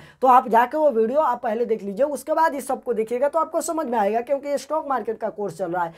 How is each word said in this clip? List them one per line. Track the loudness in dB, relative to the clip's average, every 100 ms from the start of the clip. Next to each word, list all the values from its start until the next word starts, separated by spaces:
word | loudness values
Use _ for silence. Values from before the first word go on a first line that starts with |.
| -8 _
तो | 6
आप | 6 6
जाके | 4 2 2
वो | 2
वीडियो | 4 2 2
आप | 0 0
पहले | -4 -2 -2
देख | -2
लीजिए, | -4 -2 -2
उसके | -2 -2
बाद | 2 2 0
इस | -4
सबको | -6 -2
देखिएगा | -4 -2 0 0
तो | 0
आपको | 0 -2
समझ | -2 -4 -2
में | 0
आएगा, | 2 0
क्योंकि | 0 -4 -2
ये | -4
स्टॉक | -2 -4 -2
मार्केट | -4 -4 -6
का | -6
कोर्स | -6 -8 -6
चल | -6
रहा | -4
है | -4